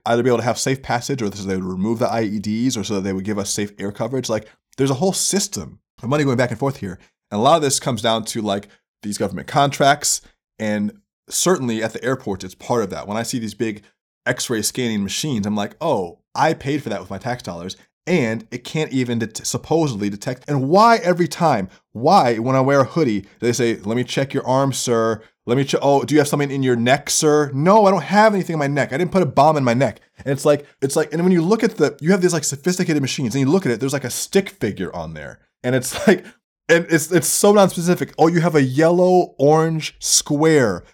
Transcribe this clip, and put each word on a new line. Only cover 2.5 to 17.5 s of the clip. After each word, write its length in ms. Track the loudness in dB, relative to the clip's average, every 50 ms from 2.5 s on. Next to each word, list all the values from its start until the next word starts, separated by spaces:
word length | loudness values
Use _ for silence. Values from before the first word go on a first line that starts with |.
| -2 -2 -2 -2 -2
or 60 | -4 -4
so 100 | -4 -4
that 60 | -4
they 120 | -2 -2 -4
would 120 | -4 -4
give 120 | -4 -4
us 120 | -4 -4 -4
safe 220 | -4 -4 -6 -6 -8
air 140 | -10 -10 -8
coverage. 380 | -6 -6 -6 -4 -4 -4 -4 -4
Like, 180 | -4 -6 -6 -10 _ _ _ _ _
there's 120 | -2 0 0
a 60 | 0
whole 180 | 0 0 -2 -2
system 640 | -2 -2 -2 -2 -2 -4 -4 -8 -10 -12 -12 -16 _ _ _ _ -10
of 80 | -6 -2
money 140 | 0 0 2
going 140 | 2 2
back 140 | 0 0 -2
and 80 | -2 -2
forth 180 | -4 -4 -4
here. 200 | -6 -10 -12 -12 -12 _ _ _ _ _ -8
And 100 | -2 0
a 40 | 4
lot 140 | 4 4
of 40 | 4
this 180 | 2 0 -2 -2
comes 220 | -4 -4 -4 -2
down 220 | 0 0 0 0 -2
to, 160 | -6 -6 -6
like, 280 | -4 -4 -4 -4 -6 -12 _ _ _ _ _ _ -12
these 140 | -10 -6
government 300 | -4 -4 -6 -6 -8 -8
contracts, 720 | -4 0 0 0 0 0 2 2 2 2 2 0 -4 -4 -4 _ _ _ _ _ _ _
and 420 | -8 -4 -4 -2 -2 -4 -4 -6 _ _ _ _ _ _ -10
certainly 540 | -6 -2 0 0 0 0 -2 -4 -4 -4 -4
at 100 | -6 -6
the 100 | -6 -4
airports, 400 | -4 -4 -4 -6 -8 -8 -8 -10
it's 120 | -14 -16
part 280 | -12 -6 -4 -2 -2 -2
of 60 | -4
that. 180 | -6 -10 -10
When 100 | -8 -6
I 60 | -6 -6
see 140 | -6 -6
these 160 | -8 -8 -8 -8
big 300 | -6 -6 -6 -6 -10 _ _ _ _ _ _ _ _ -4
X-ray 360 | -4 -4 -4 -4 -4 -2 -2
scanning 420 | -2 -4 -4 -4 -4 -2 -2 -2 -4
machines, 420 | -4 -6 -6 -4 -4 -2 -2 -2
I'm 100 | -2 -2
like, 200 | -4 -4 -6 -8 -6
"Oh, 380 | -4 -2 -2 -2 -4 -6 -10 _ _ _ -2
I 200 | 0 0 0 0
paid 280 | -2 -4 -4 -4 -4
for 80 | -4 -6
that 120 | -8 -8
with 80 | -8 -10
my 80 | -12
tax 260 | -10 -8 -8 -8 -8 -10
dollars, 320 | -12